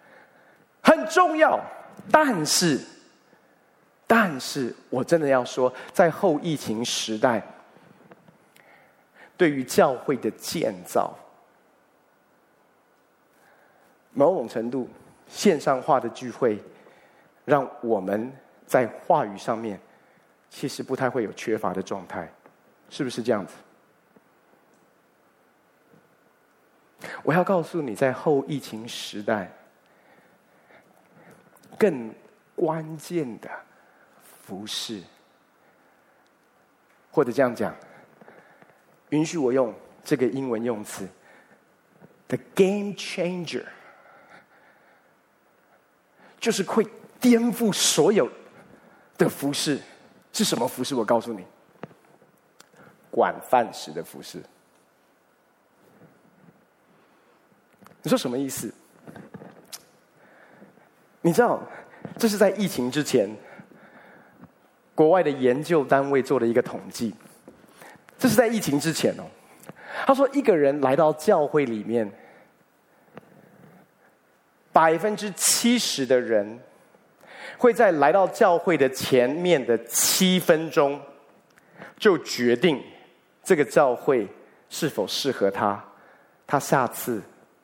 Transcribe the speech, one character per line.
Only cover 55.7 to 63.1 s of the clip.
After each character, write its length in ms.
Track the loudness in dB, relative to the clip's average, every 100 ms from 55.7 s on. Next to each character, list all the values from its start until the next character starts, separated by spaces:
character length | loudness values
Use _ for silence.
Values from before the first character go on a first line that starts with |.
| _ _ _ -20 _ _ _ -20 _ _ _ _ _ _ _ _ _ _ _ _ _ -20 _
你 60 | -2
说 60 | -2
什 140 | 0
么 80 | -4
意 100 | -6
思？ 240 | -8 -10 -12 _ _ -20 -20 -20 -20 -20 -20 -20 -20 _ _ _ _ _ _ -20 -20 -20 _ _ _ _ _
你 120 | 0
知 80 | 4
道， 180 | 2 0 -6 -18 -20 -18 -16 -2
这 80 | 0
是 100 | 2
在 140 | 2
疫 160 | 2 -2
情 240 | -2 -2
之 120 | -2
前， 320 | 0